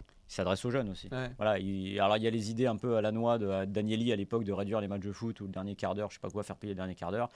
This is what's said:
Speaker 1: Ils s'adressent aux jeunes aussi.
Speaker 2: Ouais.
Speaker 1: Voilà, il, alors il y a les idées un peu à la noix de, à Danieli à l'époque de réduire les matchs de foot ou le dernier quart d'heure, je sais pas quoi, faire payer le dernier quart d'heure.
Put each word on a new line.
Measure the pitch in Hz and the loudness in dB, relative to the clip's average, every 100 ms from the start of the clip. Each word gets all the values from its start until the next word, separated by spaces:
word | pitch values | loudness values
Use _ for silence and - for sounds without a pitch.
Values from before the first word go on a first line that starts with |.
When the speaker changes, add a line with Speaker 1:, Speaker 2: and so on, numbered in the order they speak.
| - - - | -20 -20 -8
Speaker 1:
Ils | |
s'adressent | - 90 98 | 0 2 2
aux | 123 | 2
jeunes | 135 107 | 0 0
aussi. | 92 - | -4 -6
Speaker 2:
Ouais. | 127 127 127 | -6 -6 0
Speaker 1:
Voilà, | 107 98 | 2 2
il, | 95 98 95 98 | 0 -2 -2 4
alors | 98 110 | 4 6
il | |
y | 113 | 4
a | |
les | 113 104 | 0 0
idées | 113 127 | 0 2
un | 107 | 2
peu | 123 113 | 0 2
à | |
la | 107 | 2
noix | 110 117 117 | 2 2 2
de, | 101 | 2
à | 95 98 | 0 0
Danieli | 104 107 110 120 | 0 0 2 2
à | 107 | 2
l'époque | 98 117 | 0 0
de | 101 | 0
réduire | 95 98 110 | 0 0 0
les | 101 | 0
matchs | 101 | -2
de | 101 | -4
foot | 98 117 107 | -4 -6 -4
ou | 98 | -6
le | |
dernier | 92 98 | -6 -6
quart | 98 95 101 | -2 -2 -2
d'heure, | 104 | -4
je | |
sais | - | -6
pas | 107 | -6
quoi, | 104 | -6
faire | 101 | -6
payer | 95 104 | -6 -6
le | 95 | -4
dernier | 92 | -6
quart | 87 85 | -4 -2
d'heure. | 104 120 | -2 -2